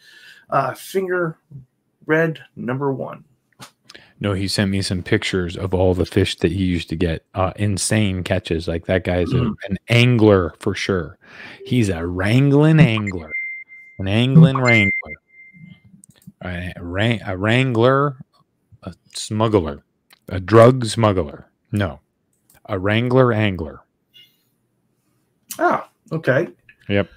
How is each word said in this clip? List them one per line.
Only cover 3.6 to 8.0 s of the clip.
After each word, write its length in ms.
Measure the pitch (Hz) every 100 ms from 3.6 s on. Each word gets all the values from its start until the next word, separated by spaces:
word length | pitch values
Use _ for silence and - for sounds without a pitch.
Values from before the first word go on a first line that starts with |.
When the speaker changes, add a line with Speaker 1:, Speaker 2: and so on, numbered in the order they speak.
| - _ _ - _ -
Speaker 2:
No, 120 | 101
he 140 | 95 98
sent 220 | - 98
me 120 | 98
some 200 | - 92
pictures 540 | - 107 - 95 87 90
of 160 | 95
all 220 | 92 92
the 100 | 90
fish 320 | 85 101 95 -
that 120 | 87
he 120 | 95
used 260 | 92 90 -
to 60 | 82
get. 280 | 87 78 _
Uh, 180 | 98 92 -
insane 640 | 104 98 - 110